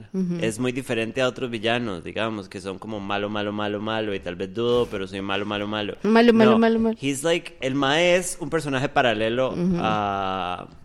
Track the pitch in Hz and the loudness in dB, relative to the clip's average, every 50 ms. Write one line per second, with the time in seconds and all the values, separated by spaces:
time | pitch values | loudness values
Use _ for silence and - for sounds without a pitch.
0 | 107 - - 190 185 175 175 165 - 113 107 120 123 127 120 135 127 - 120 113 | -12 -8 -4 -4 -2 -2 -2 -2 -2 -2 -2 0 -2 -2 -2 -2 -4 -2 -2 -2
1 | 113 113 - 131 127 127 110 123 131 120 117 110 101 113 120 123 120 110 92 85 | -2 -2 0 0 0 0 0 -2 -6 -6 -4 -2 0 0 0 0 0 -4 -6 -6
2 | 85 85 87 95 110 113 110 104 95 95 - 98 87 98 90 90 - 107 110 104 | -8 -8 -4 -4 -2 -2 -4 -6 -8 -10 -12 -10 -8 -8 -8 -8 -8 -8 -8 -6
3 | 98 98 101 101 104 104 107 104 104 104 104 104 104 104 104 101 107 110 110 110 | -4 -4 -2 -2 -2 -2 -2 -2 -2 -2 -2 -2 -2 -2 -2 -4 -4 -4 -2 -2
4 | 110 107 98 95 - 87 90 87 98 95 92 117 117 120 120 123 117 110 110 98 | -2 -2 -4 -4 -6 -8 -6 -6 -6 -6 -4 -2 0 2 2 2 2 0 -2 -6
5 | 95 92 101 98 98 101 98 101 104 104 104 104 104 104 107 107 104 98 - - | -6 -6 -6 -6 -4 -2 -2 -2 -2 -2 -2 -4 -2 -2 -2 -4 -4 -4 -6 -2
6 | - 208 220 226 240 233 220 226 220 220 226 226 226 226 226 226 226 226 220 - | 0 4 6 6 6 6 6 6 6 6 6 6 4 4 4 2 2 0 -2 -2
7 | 139 143 139 127 143 165 170 170 - - - - 120 135 131 143 139 135 143 165 | -2 -2 -2 0 0 0 0 0 -2 -6 -12 -6 -4 -2 0 0 2 2 4 4
8 | 175 180 175 185 180 - - - 165 - 165 160 147 147 135 127 139 143 - 147 | 4 4 4 4 2 -2 -6 -8 -6 -2 -2 -2 0 0 0 0 0 2 2 4
9 | 127 120 110 107 113 110 117 127 131 120 - 175 175 190 175 170 - 110 107 107 | 4 4 4 2 2 0 2 2 0 0 0 0 0 0 2 2 2 0 2 2
10 | 101 101 98 98 98 95 95 95 87 90 87 - - - - - - | 0 0 0 0 -2 -2 -2 -2 -2 -4 -4 -6 -10 -14 -18 -20 -14